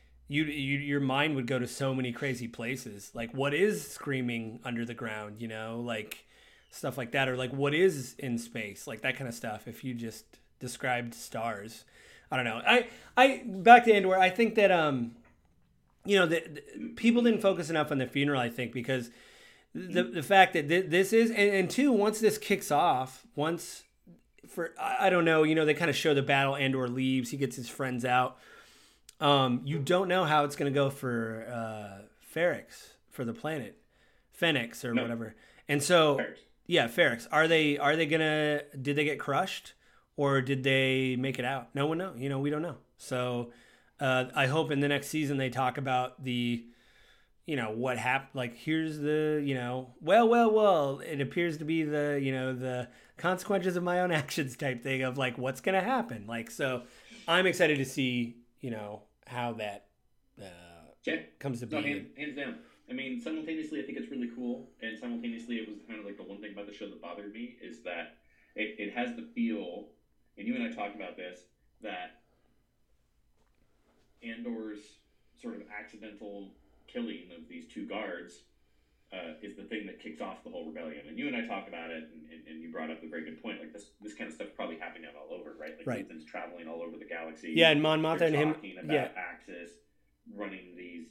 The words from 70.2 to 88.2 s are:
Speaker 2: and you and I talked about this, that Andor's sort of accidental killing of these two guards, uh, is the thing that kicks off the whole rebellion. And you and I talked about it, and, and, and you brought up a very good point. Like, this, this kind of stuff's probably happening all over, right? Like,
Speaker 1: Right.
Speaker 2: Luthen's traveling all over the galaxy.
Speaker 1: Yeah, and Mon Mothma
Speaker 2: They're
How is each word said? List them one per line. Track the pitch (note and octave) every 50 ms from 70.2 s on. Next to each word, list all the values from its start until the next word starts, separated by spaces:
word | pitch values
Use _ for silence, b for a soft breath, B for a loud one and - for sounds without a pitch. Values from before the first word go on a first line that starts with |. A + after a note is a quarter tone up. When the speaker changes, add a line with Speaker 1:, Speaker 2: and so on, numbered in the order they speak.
| _ _ _
Speaker 2:
and | G2 G#2
you | A#2 B2
and | A#2+ A#2
I | A2 -
talked | - G2+ G2 -
about | G#2+ F#2 F2+ -
this, | F#2 F2+ F2+ F2 F2+ - _ _ _ _ _ _ _ -
that | G#2 F#2 F2+ F2+ F2+ - _ _ _ _ _ _ _ _ _ _ _ _ _ _ _ _ _ _ _ _ _ _ _ _ _ _ _ _ _ _ _ _ _ _ _ _ _ _ _ _ _ A#2+
Andor's | A#2 A2+ A#2 A#2+ B2 A2+ A2 A2 G#2+ G#2 G#2 - - - _ _ _ _ _ _ _ _ _
sort | - A#2 G#2+
of | G2+ - - G#2
accidental | G#2 A2+ - - G#2 A2 G#2+ G2+ G2+ G#2+ G2+ G2+ G2+ G2 G2 - _ _ _ _ _ _
killing | - - B2 A#2 - - - - F#2 E2+
of | - A#2+ -
these | B2+ - - -
two | - G2+ F#2+
guards, | - G2 G#2+ G#2+ F#2+ F2 F2 F2 - - - _ _ _ _ _ _ _ _ _ _ _ _ _ _ F#2+
uh, | F#2 E2+ E2 D#2+ - G#2
is | G2 -
the | G2 -
thing | - A2+ G#2+ G2
that | F#2 - -
kicks | - - - -
off | - F#2 F2+ - -
the | -
whole | F2+ F2 D#2+
rebellion. | D#2 D#2 F2 E2 D#2 D2+ - - -
And | - -
you | C#3+ C#3+
and | B2
I | A#2 -
talked | A2+ G2+ F#2+ - -
about | E2+ E2+ E2 E2
it, | E2 D#2+ D#2 - D#2+
and, | D#2 - - E2
and, | D#2+ - D#2
and | D#2+ D#2+ E2
you | D#2+ E2
brought | E2+ D#2+ D#2+
up | D#2+ D#2 D#2+
a | D#2
very | E2 D#2+ D#2
good | D#2+ D#2+ - -
point. | G#2+ F#2+ -
Like, | E2 D#2 -
this, | - - - _ _ G#2
this | G#2+ -
kind | - A2 G2
of | -
stuff's | - G2+ - -
probably | - G2 E2+ D#2+ D#2+
happening | F2 E2+ - E2+ D#2+ C#2+ D2
all | D2 C2+ C#2+ E2+ -
over, | - D2 - -
right? | D2+ - - -
Like, | -
Speaker 1:
Right. | C3 A#2 G2 - -
Speaker 2:
Luthen's | D#2+ D#2+ -
traveling | - - F2+ - F2 F2 E2+ E2 E2
all | E2 E2 E2+
over | E2 D#2+
the | - -
galaxy. | - E2+ E2 E2 D#2+ - - - - D#3+
Speaker 1:
Yeah, | E3 E3 D#3+
and | D3+ D3 D#3
Mon | D#3 D#3 D#3 D#3+
Mothma | D#3+ E3
Speaker 2:
They're | D3